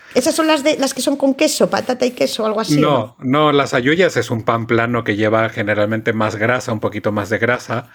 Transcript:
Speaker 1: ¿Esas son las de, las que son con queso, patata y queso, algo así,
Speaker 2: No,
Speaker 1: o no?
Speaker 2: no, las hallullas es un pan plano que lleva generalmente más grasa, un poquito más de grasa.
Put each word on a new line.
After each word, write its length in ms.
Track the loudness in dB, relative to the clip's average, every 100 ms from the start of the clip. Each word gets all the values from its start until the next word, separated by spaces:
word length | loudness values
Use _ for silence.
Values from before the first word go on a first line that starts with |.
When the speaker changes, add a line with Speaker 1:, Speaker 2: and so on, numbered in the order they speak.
| -6
Speaker 1:
¿Esas 200 | -2 0 0
son 120 | 2
las 160 | 2
de, 140 | 2 0
las 160 | -2
que 80 | -2
son 160 | -2 0
con 160 | 0
queso, 360 | 2 0 2 0
patata 360 | 0 -4 -2 -2
y 60 |
queso, 340 | -2 -4 -2 -4
algo 160 | -2
así, 180 | 0 2
Speaker 2:
No, 140 | 2 2
Speaker 1:
o 40 |
no? 160 | -2 -6
Speaker 2:
no, 320 | 0 2 4
las 200 | 4 2
hallullas 420 | 0 2 4 2 2
es 160 | -2
un 120 | -2
pan 220 | -2 -2 2
plano 380 | 0 2 -2
que 140 | -2 0
lleva 320 | 2 2 0
generalmente 640 | -2 -2 0 0 0 -2
más 240 | 0 -2 0
grasa, 340 | 0 0 -2
un 80 | -4
poquito 320 | -4 -4 -4
más 180 | -2 -2
de 80 | -2
grasa. 520 | 0 -2 -2 -8 -8